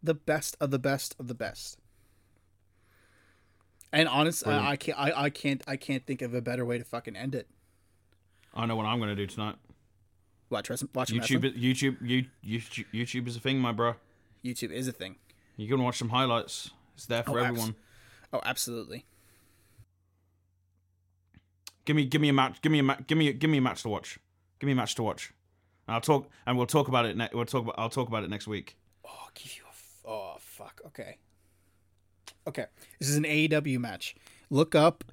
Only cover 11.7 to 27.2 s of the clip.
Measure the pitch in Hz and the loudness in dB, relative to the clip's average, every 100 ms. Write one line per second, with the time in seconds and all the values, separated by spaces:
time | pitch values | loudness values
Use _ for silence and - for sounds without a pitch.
11.7 | 127 139 131 120 127 127 - - 113 110 | 2 0 -2 0 0 0 -6 -8 -6 -6
12.7 | - 107 107 120 127 120 117 131 135 123 | -12 -8 -6 -4 -4 -6 -4 -2 0 0
13.7 | 110 117 113 _ _ _ _ 123 120 113 | 2 0 0 _ _ _ _ -10 -6 -6
14.7 | 98 127 120 92 - _ _ _ - 107 | -4 -6 -6 -10 -12 _ _ _ -10 -2
15.7 | 135 123 120 120 123 131 117 - - - | 0 0 0 0 2 4 2 -2 -8 -12
16.7 | - _ - - 117 117 117 123 120 110 | -16 _ -16 -4 -2 0 0 0 0 -2
17.7 | 107 - - - - - 131 - 131 - | -6 -14 -20 -20 -20 -8 -6 -4 -4 -4
18.7 | 117 - 120 - _ _ _ _ _ _ | -6 -8 -12 -14 _ _ _ _ _ _
19.7 | - - _ _ _ _ _ _ _ _ | -20 -20 _ _ _ _ _ _ _ _
20.7 | _ _ _ _ _ _ _ _ _ - | _ _ _ _ _ _ _ _ _ -20
21.7 | - - 151 135 151 147 139 131 - 156 | -8 0 2 2 4 4 6 4 2 2
22.7 | 156 135 135 127 156 151 131 156 147 127 | 4 4 2 2 2 4 2 2 4 2
23.7 | - 113 101 - - _ _ _ _ 139 | 0 -4 -4 -6 -14 _ _ _ _ 0
24.7 | 131 110 - 110 - - - _ _ _ | 2 0 -2 -2 -4 -8 -16 _ _ _
25.7 | _ - 113 - 143 131 - - 123 123 | _ -6 -2 4 4 2 -6 0 2 4
26.7 | 156 135 127 117 92 | 2 4 4 2 0